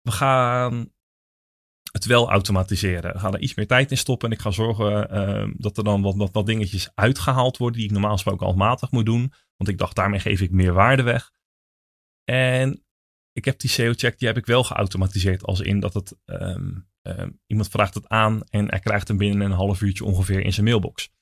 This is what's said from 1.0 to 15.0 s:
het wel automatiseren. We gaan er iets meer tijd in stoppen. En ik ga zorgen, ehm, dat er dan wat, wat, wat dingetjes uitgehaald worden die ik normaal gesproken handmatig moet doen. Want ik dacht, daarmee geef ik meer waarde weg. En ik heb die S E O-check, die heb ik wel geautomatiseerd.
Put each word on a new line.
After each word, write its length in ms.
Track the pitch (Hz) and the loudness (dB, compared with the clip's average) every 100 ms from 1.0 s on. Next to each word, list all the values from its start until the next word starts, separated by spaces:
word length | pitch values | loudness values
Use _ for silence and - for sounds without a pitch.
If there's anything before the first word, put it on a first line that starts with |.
| _ _ _ _ _ _ _ _ - | _ _ _ _ _ _ _ _ -10
het 120 | - | -8
wel 260 | - 120 117 | 0 2 4
automatiseren. 800 | 101 98 95 92 92 98 87 87 | 2 2 0 0 -2 -2 -4 -6
We 60 | 90 | -6
gaan 160 | 98 | -6
er 60 | 98 | -4
iets 140 | - | -6
meer 120 | - 104 | -6 0
tijd 240 | 127 139 | 2 2
in 80 | 135 | -2
stoppen. 300 | - 123 117 | -2 -2 -2
En 60 | |
ik 60 | 110 | -4
ga 100 | 107 | -4
zorgen, 600 | 92 113 107 104 104 104 | -2 -2 0 0 0 -2
ehm, 420 | 101 98 101 104 - | -2 -2 -2 -4 -4
dat 220 | 104 98 | -6 -4
er 60 | |
dan 180 | 107 101 | 0 2
wat, 140 | 98 95 | 0 0
wat, 160 | 101 | -2
wat 140 | 107 104 | -2 -2
dingetjes 440 | 110 101 95 - | 0 -2 -4 -8
uitgehaald 640 | - 107 135 - 131 127 - | 0 0 0 0 2 0 0
worden 220 | 120 117 | -4 -2
die 100 | 107 | -2
ik 60 | |
normaal 180 | 104 104 | 0 2
gesproken 340 | 104 - 95 92 | 0 -2 -2 0
handmatig 440 | 92 101 123 131 | 2 2 0 0
moet 160 | 123 110 | 0 2
doen. 260 | 117 127 _ _ _ | 2 0 _ _ _
Want 140 | 104 | -4
ik 80 | 90 | -2
dacht, 180 | 90 - | -2 0
daarmee 240 | 98 101 | 0 0
geef 200 | - 98 | 0 0
ik 100 | 95 | 2
meer 220 | 92 92 | 4 4
waarde 300 | 90 107 131 | 6 6 4
weg. 300 | 120 123 - _ _ _ _ _ _ _ _ _ | 2 0 -4 _ _ _ _ _ _ _ _ _
En 600 | - 127 127 127 131 143 _ _ _ _ _ | -4 0 2 2 0 -2 _ _ _ _ _
ik 120 | - | -6
heb 140 | - 135 | -4 -2
die 120 | 127 | -2
S 80 | - | 0
E 100 | 117 | 0
O-check, 300 | 117 123 - | 2 -2 0
die 100 | 120 | -2
heb 80 | 113 | -2
ik 100 | 117 | 2
wel 180 | 120 | 2
geautomatiseerd. 800 | 123 - 101 92 | 2 0 -2 0